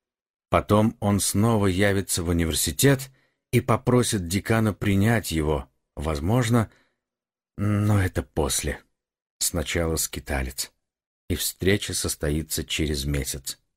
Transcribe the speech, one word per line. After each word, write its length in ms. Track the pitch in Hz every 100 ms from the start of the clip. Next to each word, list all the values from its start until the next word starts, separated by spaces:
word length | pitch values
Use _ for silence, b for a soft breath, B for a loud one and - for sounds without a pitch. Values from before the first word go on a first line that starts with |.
| _ _ _ _ _
потом 480 | 87 - 104 110 -
он 220 | 104 101
снова 460 | - 98 113 110 101
явится 560 | 90 101 98 90 -
в 80 | 85
университет 800 | 85 82 76 - 67 135 135 - _ _ _ _
и 80 | 123
попросит 680 | - 110 - 123 117 107 85
декана 440 | 95 - 113 110
принять 580 | - 104 98 107 117 -
его, 380 | 80 76 71 - _ _
возможно, 760 | - 76 73 85 123 113 120 107 _ _ _ _ _ _ _ _ -
но 420 | 104 104 104 101
это 220 | 92 87
после. 580 | - - 69 - 73 - _ _ _ _ _ -
Сначала 560 | - 85 - 87 82 78
скиталец, 760 | - 78 - 69 67 - - _ _ _ _ _ -
и 80 | -
встреча 560 | - - 90 104 -
состоится 720 | 90 - - 76 78 78 -
через 400 | 69 - 76 71
месяц. 540 | 71 71 67 69 - - _